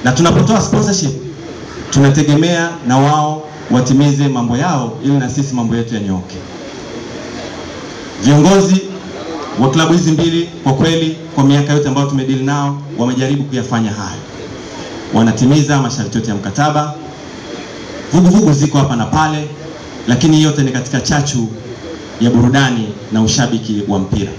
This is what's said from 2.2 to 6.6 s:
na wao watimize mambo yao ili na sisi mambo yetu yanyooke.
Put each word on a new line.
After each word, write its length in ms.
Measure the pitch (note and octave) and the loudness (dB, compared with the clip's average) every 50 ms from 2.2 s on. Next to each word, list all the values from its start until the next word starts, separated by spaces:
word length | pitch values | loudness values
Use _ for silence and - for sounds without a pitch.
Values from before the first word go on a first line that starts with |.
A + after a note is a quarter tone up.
| D3 C#3+ D3 D3 E3 F3 F3 - - - - - - A#2+ | 4 4 4 4 4 2 2 2 0 -2 -4 -6 -2 0
na 100 | B2 C3 | 2 4
wao 500 | C#3 C#3+ D3+ D3+ D3+ D3+ D#3 - - - - - - - | 4 4 4 2 2 0 -2 -4 -8 -12 -14 -16 -4 0
watimize 560 | A2+ B2+ - B2 C#3 C3 D3 D3 C#3 C#3 C#3+ C#3 | 2 2 2 4 4 4 6 4 4 4 2 0
mambo 300 | C3 B2 A#2+ A2+ A#2 B2 | 0 0 0 0 0 0
yao 400 | D3+ F3+ E3 C#3 B2 A2+ A2 - - | 0 0 0 -2 -2 -4 -6 -4 0
ili 100 | C3+ C#3+ | 2 2
na 160 | C#3+ B2+ B2 | 2 2 0
sisi 240 | B2 C#3+ C#3 - B2+ | -2 -2 -4 -2 -2
mambo 200 | B2 A#2 A2+ A2 | -2 -2 0 0
yetu 200 | A#2 A#2 A2+ A2+ | -2 -2 -2 -4
yanyooke. 400 | G#2+ G2+ G2 F#2+ F#2 F2+ - - - - - - - | -4 -4 -2 -4 -4 -4 -8 -12 -14 -14 -14 -14 -14